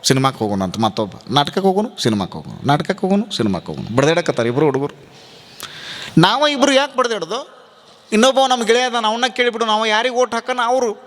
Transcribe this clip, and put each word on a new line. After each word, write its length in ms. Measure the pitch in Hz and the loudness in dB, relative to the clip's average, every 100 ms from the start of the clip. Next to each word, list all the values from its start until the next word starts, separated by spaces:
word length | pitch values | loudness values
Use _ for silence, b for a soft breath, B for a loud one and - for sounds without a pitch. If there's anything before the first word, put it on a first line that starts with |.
ಸಿನಿಮಾಕ್ಕೆ 340 | - 135 135 131 | 2 2 2 0
ಹೋಗೋಣ 240 | 110 101 | -2 -2
ಅಂತ 160 | 95 90 | -2 0
ಮತ್ತೊಬ್ಬ. 360 | 110 98 104 - - | -2 0 -6 -6 -4
ನಾಟಕಕ್ಕೆ 300 | 131 143 - | -2 0 0
ಹೋಗೋಣ, 260 | 190 190 220 - | 0 0 -2 -2
ಸಿನಿಮಾಕ್ಕೆ 360 | - 107 90 80 | -2 0 -4 -8
ಹೋಗೋಣ, 300 | 73 - 120 | -14 -8 -2
ನಾಟಕಕ್ಕೆ 320 | 147 - 190 | -2 0 -4
ಹೋಗೋಣ, 220 | 185 196 226 - | 0 0 0 -2
ಸಿನಿಮಾಕ್ಕೆ 360 | 110 92 - | -2 -2 -6
ಹೋಗೋಣ. 240 | 73 - 117 | -10 -2 2
ಬಡ್ದಾಡಕತ್ತಾರೆ 520 | 139 165 170 - 117 | 4 2 0 0 0
ಇಬ್ರು 160 | 120 | 2
ಹುಡುಗರು. 300 | 156 135 143 - - B B B B B B B B B B - | 2 2 -4 -8 -20 B B B B B B B B B B 4
ನಾವ 280 | 175 240 294 | 4 4 2
ಇಬ್ರು 260 | 285 277 | 4 4
ಯಾಕೆ 240 | 269 277 262 | 4 2 0
ಬಡ್ದಾಡೋದು? 440 | 247 220 160 220 311 - - _ - - _ | -2 -2 -4 -8 -8 -18 -20 _ -20 -20 _
ಇನ್ನೊಬ್ಬ 260 | 214 254 254 262 | 2 4 4 2
ನಮ್ಮ 160 | 254 | 2
ಗೆಳೆಯ 180 | 214 233 | 2 2
ಅದಾನ, 240 | 254 233 220 | 2 0 -2
ಅವನ್ನ 180 | 226 247 | -2 -4
ಕೇಳಿಬಿಡು, 360 | 247 247 226 | 0 -2 0
ನಾವು 220 | 226 214 220 | -2 0 0
ಯಾರಿಗೆ 280 | 214 240 | 0 0
ಓಟ್ 200 | 240 247 | 0 -2
ಹಾಕೋಣ 260 | 226 233 254 | -2 -6 -4
ಅವರು 280 | 233 262 247 202 | 0 0 0 -4